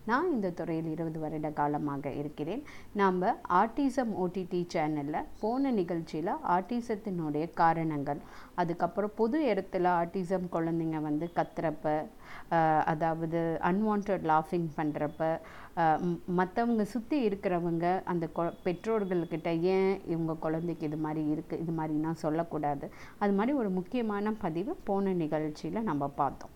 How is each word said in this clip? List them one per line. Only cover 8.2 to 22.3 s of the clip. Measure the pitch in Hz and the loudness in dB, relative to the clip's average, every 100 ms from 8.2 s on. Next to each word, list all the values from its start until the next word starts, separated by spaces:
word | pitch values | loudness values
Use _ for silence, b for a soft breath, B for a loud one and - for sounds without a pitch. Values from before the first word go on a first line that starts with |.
| B B B - | B B B -2
அதுக்கப்புறம் | 175 170 175 185 208 - | -2 2 0 0 -4 0
பொது | 220 285 294 | 2 2 2
இடத்துல | 196 190 190 180 | 2 0 0 2
ஆட்டிசம் | 175 170 196 175 185 180 | 2 0 -2 0 0 0
குழந்தைங்க | 175 165 165 160 160 | 0 0 0 0 -2
வந்து | 151 151 170 175 | 0 -2 -2 -2
கத்துறப்ப, | 160 - 165 156 156 151 151 - B B B | -2 0 -2 0 0 0 -2 -10 B B B
அஹ், | 170 160 156 | 4 6 6
அதாவது | - 165 165 160 165 165 165 165 | 4 2 0 0 0 0 0 0
அன்வான்ட் | 180 185 214 208 196 185 | 2 2 2 2 0 -2
லாஃபிங் | 160 156 160 180 165 147 | 4 4 4 0 0 -2
பண்றப்ப, | 156 151 151 - 160 160 B B B - | -2 0 -2 0 -2 -2 B B B 2
அஹ், | 170 151 | 4 4
ம், | 175 170 - | 2 -2 0
மத்தவங்க | 175 185 208 233 226 208 | 0 2 2 2 2 2
சுத்தி | 247 220 302 226 | -2 -2 2 2
இருக்கிறவங்க | 196 196 180 175 165 170 185 | 0 0 0 2 2 2 0
அந்த | - 175 160 - | 0 -2 -2 -2
கொ-, | 170 - - | -2 -2 -2
பெற்றோர்கள்கிட்ட | 180 214 226 196 180 160 165 170 165 | -2 0 0 2 0 0 -2 0 2
"ஏன் | 175 190 190 190 - | 4 4 4 2 -2
இவங்க | 165 165 | -2 0
குழந்தைக்கு | 156 160 160 170 160 156 | -2 0 0 -2 -4 -4
இது | 151 | -2
மாதிரி | 156 156 151 | -2 0 0
இருக்கு, | 151 - 165 | 0 -2 -4
இது | 165 | -2
மாதிரினா | 165 156 151 156 | -2 0 0 0
சொல்லக்கூடாது", | 160 160 | 0 0